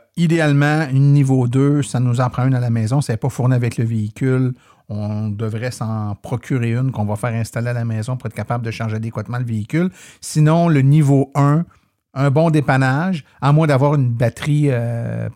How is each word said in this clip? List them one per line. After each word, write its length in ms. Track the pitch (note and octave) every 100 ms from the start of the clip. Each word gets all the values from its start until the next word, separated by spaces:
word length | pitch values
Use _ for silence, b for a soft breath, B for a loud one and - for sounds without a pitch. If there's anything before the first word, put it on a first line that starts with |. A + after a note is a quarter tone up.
| - -
idéalement, 720 | E3 E3 D#3 C#3+ C#3+ D3+ D3
une 220 | C3+ C#3+
niveau 340 | C#3+ C3+ C3 B2
deux, 360 | C3 C#3 D3
ça 160 | C#3 A#2+
nous 220 | B2 A#2+
en 80 | B2+
prend 160 | B2 B2+
une 80 | B2+
à 40 |
la 120 | B2
maison. 300 | A#2 A2 C#3
Si 100 | C3+
elle 60 | A2+
n'est 20 |
pas 100 | C#3
fournie 240 | - B2+
avec 240 | B2+ A#2+ -
le 80 | A#2
véhicule, 680 | A2+ G#2+ - C3+ B2+ C3 B2 b b -
on 400 | G#2 G#2 G#2+ A2
devrait 400 | G#2 A2+ A2 B2
s'en 460 | - A2 A2 G#2 G2+
procurer 580 | - A#2+ - C3+ A#2
une 180 | A#2 C3+
qu'on 140 | B2+ G#2
va 120 | G#2
faire 220 | B2 A2+
installer 280 | A2 A#2 A#2+
à 60 |
la 120 | A#2+ A#2
maison 320 | A2 G#2+ B2+
pour 80 | A2
être 80 |
capable 320 | - G#2 A#2+ A#2
de 60 |
charger 240 | G#2+ A2+ G#2+
adéquatement 420 | A2+ G#2+ G#2+ B2
le 80 | B2
véhicule. 460 | A2+ G2+ D#3 F3+ B B B
Sinon, 480 | - D#3 D3+ E3 E3+
le 120 | D3
niveau 500 | C3+ D3+ C#3+ C#3 C#3 -
un, 300 | C#3+ D3+ E3+ b b _ _ C3
un 160 | C#3+
bon 180 | C#3 E3
dépannage, 760 | D#3 C#3+ C3 C3 C3+ F#3 F3 b b
à 120 | C3+
moins 140 | D3 D#3+
d'avoir 260 | C3+ C#3+
une 160 | D3 B2+
batterie, 600 | A#2 A#2+ - - D3 D3
euh, 600 | B2 A#2 A#2 A#2 A2+ A2